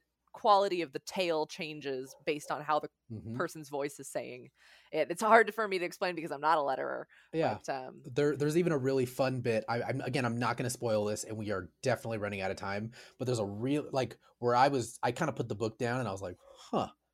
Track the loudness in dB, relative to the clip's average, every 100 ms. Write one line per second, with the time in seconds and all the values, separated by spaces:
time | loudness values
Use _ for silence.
0 | _ _ _ 0 6 8 6 0 -4 -6
1 | -8 -2 0 0 -2 -6 -8 -8 -6 -6
2 | -8 -6 -4 -4 -4 -6 0 0 -2 _
3 | -12 -10 -8 -6 -6 -8 -8 -4 -4 -6
4 | -10 -8 -8 -12 -18 _ -20 -20 _ -2
5 | 0 0 8 8 8 2 -2 -2 -2 -2
6 | -4 -2 -6 0 4 4 2 -2 -4 -6
7 | -10 -18 _ 0 0 0 -4 -8 -8 -14
8 | -6 0 2 2 2 2 2 2 2 2
9 | 2 0 0 0 0 0 0 -2 -2 -4
10 | -2 0 0 0 0 0 -4 -2 0 2
11 | 2 -2 -4 -6 -4 -4 -6 _ -2 -2
12 | -2 -4 -4 -2 -4 -4 -4 -4 -6 -10
13 | -20 -6 -2 0 -2 -2 -2 -2 0 -2
14 | -2 -6 _ _ 2 6 6 4 -2 -2
15 | -2 0 -2 -2 -6 -2 -4 -2 -2 0
16 | -2 -4 -8 -10 -18 -20 -4 -2 -2 -6
17 | _